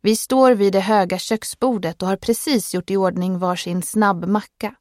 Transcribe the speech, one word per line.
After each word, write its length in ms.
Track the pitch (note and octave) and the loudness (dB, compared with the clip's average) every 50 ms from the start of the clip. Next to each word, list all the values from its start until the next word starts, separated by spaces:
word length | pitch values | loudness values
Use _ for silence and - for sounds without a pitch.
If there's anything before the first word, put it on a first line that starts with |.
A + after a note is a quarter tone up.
Vi 140 | - G3+ A3 | 2 2 0
står 360 | - - - C4 C4 C4 B3+ | 0 0 0 4 6 6 6
vid 220 | B3 G3+ G3+ G3 F#3+ | 6 4 2 2 2
det 60 | G3 | 0
höga 380 | F#3 G3+ G#3+ G#3 F#3+ F3+ F#3 | 0 2 2 2 2 0 -2
köksbordet 840 | F3+ - - A3+ A3 - - - _ - C4 A#3+ G#3 F3+ E3 E3+ _ | -6 -4 -4 -4 -4 -4 -10 -6 _ -2 -2 0 -2 -4 -6 -6 _
och 60 | F#3 | -4
har 80 | F#3 G3 | -4 -4
precis 580 | G3 - - A#3 - - E4 C#4+ A3 - - - | -2 0 -2 -2 -2 0 0 0 0 0 -2 -6
gjort 160 | F#3 E3+ - | -6 -4 -2
i 80 | F#3+ | -2
ordning 420 | G3 F#3+ F#3 F3+ F3 F3+ F#3 F#3 F3 | 0 0 0 0 -2 -4 -2 -2 -2
varsin 420 | F#3 F3+ F3+ F3 - F3 F3 F3+ | -2 -2 -2 -4 -4 -4 -4 -4
snabb 460 | F3 - - G#3+ G#3+ G3+ F#3+ E3+ E3+ | -4 -2 0 2 2 2 2 0 -2
macka. 480 | F3+ G3+ G#3+ - - _ _ - G#3 A3+ _ | -2 -2 -2 -2 -6 _ _ -10 -10 -10 _